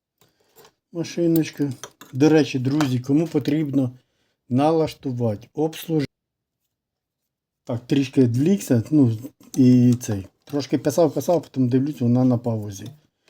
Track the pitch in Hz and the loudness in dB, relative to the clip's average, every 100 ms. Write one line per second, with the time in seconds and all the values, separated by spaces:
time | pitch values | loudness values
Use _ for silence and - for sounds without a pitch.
0 | _ _ _ _ _ _ - _ _ 175 | _ _ _ _ _ _ -20 _ _ -10
1 | 160 - 170 165 151 - 143 123 - - | -8 -2 0 2 0 -4 -6 -8 -16 -20
2 | - 127 151 156 143 135 127 147 143 127 | -10 2 4 4 2 -2 -2 -2 0 -2
3 | 123 143 165 151 139 151 151 135 127 127 | 0 0 0 -2 -2 -2 -2 -2 -2 -4
4 | _ _ _ _ - 123 147 165 151 - | _ _ _ _ -4 0 2 2 0 -4
5 | 139 123 120 101 - - 156 156 - 160 | -8 -4 -4 -4 -8 -4 -4 -4 -4 -2
6 | 139 _ _ _ _ _ _ _ _ _ | -4 _ _ _ _ _ _ _ _ _
7 | _ _ _ _ _ _ - 120 - 139 | _ _ _ _ _ _ -10 -10 -2 -2
8 | 135 - 123 117 156 196 - 123 107 151 | 0 2 2 2 0 0 0 -2 2 2
9 | 127 110 - _ _ - 127 123 123 120 | 2 0 -8 _ _ 2 6 6 4 2
10 | - 104 95 _ - 143 135 147 156 143 | -2 -8 -8 _ -8 -8 -4 -4 -2 2
11 | 160 139 139 170 - 135 127 131 143 147 | 2 0 -2 -2 -2 -2 0 0 0 -2
12 | 120 123 127 120 120 110 104 95 110 - | 0 2 2 0 -2 -6 -8 -12 -16 -20
13 | _ _ _ | _ _ _